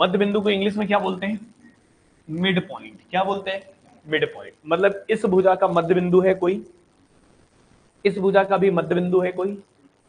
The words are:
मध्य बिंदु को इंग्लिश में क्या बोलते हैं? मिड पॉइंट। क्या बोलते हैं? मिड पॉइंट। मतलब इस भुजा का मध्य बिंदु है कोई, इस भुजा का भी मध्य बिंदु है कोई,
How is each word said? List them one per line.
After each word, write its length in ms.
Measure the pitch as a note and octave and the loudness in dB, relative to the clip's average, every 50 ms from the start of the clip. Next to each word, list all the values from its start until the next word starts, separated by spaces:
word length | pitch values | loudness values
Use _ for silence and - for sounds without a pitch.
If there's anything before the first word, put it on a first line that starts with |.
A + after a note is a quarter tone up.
मध्य 180 | E3+ F#3 F#3+ G3 | 0 0 2 0
बिंदु 220 | G3+ G3+ G3+ G#3+ | 0 0 0 0
को 100 | G3+ G#3+ | 0 0
इंग्लिश 260 | G3+ G3 G3 G#3 G3+ | 0 0 -2 -2 -2
में 120 | G#3 G#3 G3 | -4 -2 0
क्या 100 | G3+ G3 | 0 0
बोलते 280 | F#3 F#3+ F#3 F3+ G3 | 0 -2 -6 -4 -6
हैं? 280 | G#3 A3 G3 - - - _ - - _ _ _ _ _ _ _ _ _ _ _ D#3 | -6 -6 -8 -10 -16 -20 _ -20 -20 _ _ _ _ _ _ _ _ _ _ _ -10
मिड 380 | D#3 F3 F3+ F#3+ F3 F3+ - C#3+ | -6 -2 0 0 0 0 -2 -4
पॉइंट। 300 | B2+ A2+ G#2+ A2 - - _ - | -12 -14 -16 -18 -20 -20 _ -4
क्या 140 | F3 F#3 F#3+ | -2 -2 0
बोलते 260 | G3 G3 G3 F#3+ F#3+ | -2 -2 -4 -4 -8
हैं? 120 | G3 G3 - - - _ _ - - _ - D3+ | -8 -8 -10 -16 -20 _ _ -20 -20 _ -8 -4
मिड 260 | D#3 C#3+ - - - | -2 -2 -2 -2 -4
पॉइंट। 200 | - G2+ F#2+ - _ - | -10 -18 -18 -20 _ -4
मतलब 380 | D3+ E3 F3 G3 G3+ G3 - - - | -2 0 2 2 2 0 -2 -4 -4
इस 160 | A3 - - | -2 0 0
भुजा 280 | G3 F#3 F#3+ F#3 F#3 F#3 | 2 4 4 4 4 4
का 140 | F#3 G3 F3+ | 4 2 2
मध्य 260 | E3+ E3+ E3 D#3+ F#3 | 2 2 2 2 2
बिंदु 260 | F3+ F3+ F3+ F3 F#3 | 2 2 2 2 4
है 140 | F#3 F#3+ F#3+ | 4 4 0
कोई, 320 | F#3 F3+ F3 G3 G#3+ - - - _ _ _ _ _ _ _ _ _ _ _ _ _ _ _ _ _ _ _ _ _ _ _ _ _ - | 0 0 -2 -2 -2 -6 -14 -20 _ _ _ _ _ _ _ _ _ _ _ _ _ _ _ _ _ _ _ _ _ _ _ _ _ -2
इस 140 | G3+ F3 G3+ | -2 0 0
भुजा 260 | F#3 G3 F#3 G3 G3 | 0 2 2 2 2
का 120 | G3 G3 | 2 2
भी 140 | F3+ G3 G3 | 2 2 2
मध्य 240 | E3+ E3+ D#3+ E3 F3 | 2 2 0 0 -2
बिंदु 260 | F#3 F3+ F3+ F3+ F#3 | -2 0 0 0 0
है 120 | F3+ F#3 | 0 0
कोई, 300 | - F3+ F#3 G3+ G3+ G3+ - _ _ _ _ - _ _ _ | -2 -4 -4 -4 -6 -8 -14 _ _ _ _ -20 _ _ _